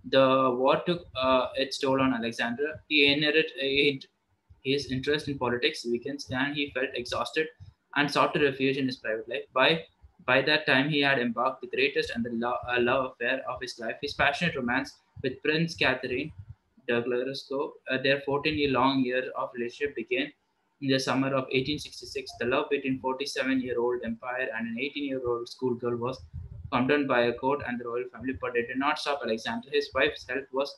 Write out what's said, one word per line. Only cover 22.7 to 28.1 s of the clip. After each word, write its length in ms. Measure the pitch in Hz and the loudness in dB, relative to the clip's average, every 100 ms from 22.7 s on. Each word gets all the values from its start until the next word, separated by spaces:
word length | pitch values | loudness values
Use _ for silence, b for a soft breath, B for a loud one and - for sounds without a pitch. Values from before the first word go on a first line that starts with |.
between 280 | 143 135 131 | -2 -2 -2
forty-seven-year-old 1000 | 131 127 143 143 131 131 123 120 120 120 | -2 -4 -4 -2 0 0 0 0 0 -2
empire 440 | 117 113 127 127 127 113 | -4 -6 -6 -4 -4 -4
and 100 | 117 | -6
an 100 | 113 | -4
eighteen-year-old 680 | 143 143 143 131 120 120 120 | -4 -4 -4 -4 -2 -2 -4
schoolgirl 500 | - 127 120 120 120 | -4 -2 -2 -2 -2
was 220 | 120 - - - - - - | -4 -6 -12 -12 -12 -14 -2
condoned 360 | 127 131 147 139 | 0 4 2 4
by 140 | 123 | 4
a 100 | 120 | 4
court 280 | 117 131 143 120 | 2 0 0 -2
and 120 | 123 | -6
the 60 | 120 | -4
royal 180 | 120 123 | -4 -6